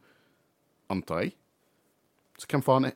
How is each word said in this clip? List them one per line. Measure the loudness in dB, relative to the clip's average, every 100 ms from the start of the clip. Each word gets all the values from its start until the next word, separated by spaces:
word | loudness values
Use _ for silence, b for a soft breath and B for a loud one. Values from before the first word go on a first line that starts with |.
| _ _ _ _ _ _ _ _ -8
antar | -6 -4 -4
jeg. | -4 -6 _ _ _ _ _ _ _ _ _ -20
Så | -4
hvem | -2 4
faen | 4
er, | 2